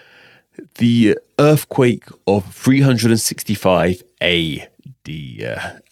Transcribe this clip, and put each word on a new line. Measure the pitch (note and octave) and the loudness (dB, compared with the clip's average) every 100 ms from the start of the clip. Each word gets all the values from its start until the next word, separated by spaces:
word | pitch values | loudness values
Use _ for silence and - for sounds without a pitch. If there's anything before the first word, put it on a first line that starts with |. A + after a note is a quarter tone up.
| _ _ _ _ _ - - - | _ _ _ _ _ -20 -16 -2
the | A#2+ A#2 G#2+ - - - | 0 4 2 0 -4 0
earthquake | D3 D3+ - - B2 - - - - | 2 2 0 0 0 0 -8 -10 -2
of | G2+ F#2+ | -2 -2
three | - - C3+ | -6 0 2
hundred | C#3 A#2+ A2+ | 4 2 2
and | A2+ | 0
sixty-five | - - - G#2 G2 F2+ E2+ F2+ - - | -2 -8 -8 -2 0 2 0 -4 -8 -6
A | F2 F2 E2 C#2 - _ - C3 | -2 -2 -2 -8 -14 _ -20 -20
D. | - D#2+ C#2 A1 A1+ A1+ - - _ | -16 -14 -14 -12 -12 -10 -12 -16 _